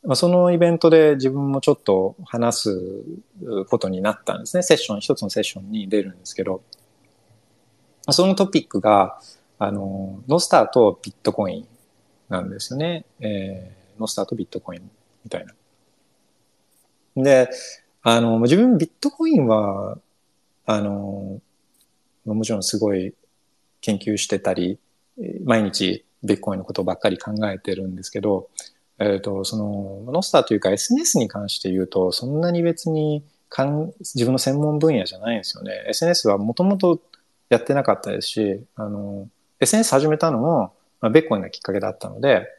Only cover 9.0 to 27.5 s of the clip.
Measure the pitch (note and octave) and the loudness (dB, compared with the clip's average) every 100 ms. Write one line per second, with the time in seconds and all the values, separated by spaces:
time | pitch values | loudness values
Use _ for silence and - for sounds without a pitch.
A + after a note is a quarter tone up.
9 | F#2+ - - - _ _ G2+ G2+ G2 F#2+ | 4 -2 -20 -20 _ _ -4 -4 -6 -8
10 | F#2+ G2 B2 D#3+ E3+ E3 A2 B2+ G#2+ F2+ | -10 -12 0 0 4 4 6 6 6 4
11 | - - - - G2+ E2+ - _ _ _ | -12 -4 -4 -2 -4 -6 -14 _ _ _
12 | _ _ _ F#2 F#2 G2+ - B2+ E3 E3+ | _ _ _ -6 -6 -10 -10 -6 -4 -6
13 | - _ A2 G2+ F#2+ F#2+ F#2 F#2+ _ _ | -12 _ -6 -6 -8 -12 -16 -20 _ _
14 | G#2+ - G2 A#2 F2+ - - E2+ F#2+ _ | -8 -4 -6 -6 -8 -10 -12 -18 -20 _
15 | _ _ G#2+ F2+ - _ _ _ _ _ | _ _ -12 -12 -12 _ _ _ _ _
16 | _ _ _ _ _ _ _ _ _ _ | _ _ _ _ _ _ _ _ _ _
17 | _ - C3+ C3 B2 - - - _ _ | _ 0 6 6 4 -2 -16 -20 _ _
18 | A#2+ A#2 A#2 A2+ A#2+ E3+ B3 G#3 D#3+ _ | 2 4 4 4 4 6 6 4 2 _
19 | C#4+ - D#4+ C#4 B2+ A2 G2+ G2 G2+ - | -6 -2 2 4 4 4 2 -4 -8 -10
20 | _ _ _ _ _ _ - G#2+ G2+ G2+ | _ _ _ _ _ _ -2 -2 -2 -4
21 | G2+ G2 G2 G2 _ _ _ _ _ _ | -8 -8 -10 -12 _ _ _ _ _ _
22 | _ _ - G#2+ A2 G#2+ F#2 G#2+ G#2 G2 | _ _ -6 -4 -2 -2 -2 -2 0 0
23 | F#2 - _ _ _ _ _ _ - G2+ | -4 -10 _ _ _ _ _ _ -4 -4
24 | - G#2 - G2 - F2+ F2+ G2+ _ _ | -2 -4 -2 -2 -2 -2 -2 -6 _ _
25 | _ - G#3+ - E3 A2+ G#2 - F#2 F#2 | _ -14 -12 -8 0 0 0 -2 -2 -4
26 | _ _ G#2 G2+ - F#2+ F#2 G2 F#2 F2+ | _ _ -2 -2 -2 -6 -6 -4 -4 -2
27 | G#2+ F#2 - G#2+ G#2+ | -4 -4 -6 -4 -4